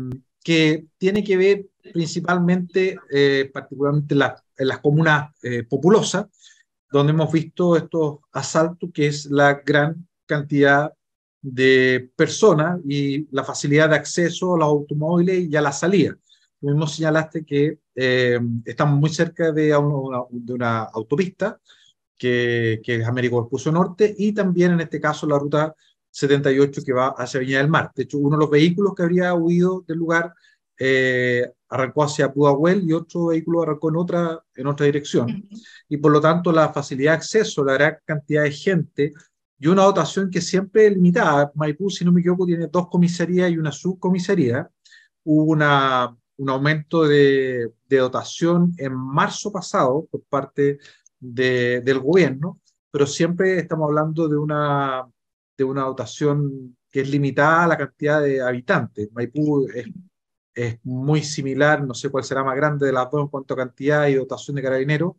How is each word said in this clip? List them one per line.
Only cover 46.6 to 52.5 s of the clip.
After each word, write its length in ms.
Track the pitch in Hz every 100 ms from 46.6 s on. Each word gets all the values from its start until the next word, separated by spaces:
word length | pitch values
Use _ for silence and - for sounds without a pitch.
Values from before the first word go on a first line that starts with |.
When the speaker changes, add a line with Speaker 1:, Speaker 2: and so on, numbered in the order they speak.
| 143 156 147 165 151
Speaker 1:
de, 640 | 147 143 139 131 127 113 - -
de 100 | 135
dotación 760 | 127 120 - - 165 175 175 175
en 160 | 139
marzo 580 | 131 131 143 202 - 208
pasado 540 | 190 - 196 135 143 156
por 100 | 139 -
parte 480 | 143 135 - 143 143 - _ _ _
de, 580 | 127 120 127 127 123 123
del 180 | 120 135
gobierno, 600 | 131 185 147 135 170